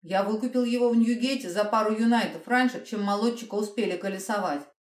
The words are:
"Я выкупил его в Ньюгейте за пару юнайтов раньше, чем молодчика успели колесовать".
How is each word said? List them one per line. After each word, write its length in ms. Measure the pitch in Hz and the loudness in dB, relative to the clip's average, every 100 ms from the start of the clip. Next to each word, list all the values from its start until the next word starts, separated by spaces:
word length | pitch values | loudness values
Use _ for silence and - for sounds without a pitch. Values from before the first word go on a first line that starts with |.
"Я 220 | 170 190 | -2 0
выкупил 420 | 196 220 247 254 | 0 0 0 0
его 240 | 247 240 240 | 0 2 4
в 80 | 233 | 4
Ньюгейте 540 | 226 240 247 269 185 | 4 2 0 -2 -4
за 140 | 180 | -2
пару 300 | 208 220 214 | 0 2 2
юнайтов 540 | 220 226 233 185 - - | 2 4 4 2 -6 0
раньше, 360 | 247 254 - - | 2 2 -2 -8
чем 160 | 208 | -4
молодчика 520 | 202 202 233 233 - | -2 2 0 -2 -6
успели 420 | 202 214 - 196 180 | -4 -4 -2 -2 -2
колесовать". 680 | 196 196 - 208 185 147 - _ | -4 -6 -4 -2 -2 -4 -8 _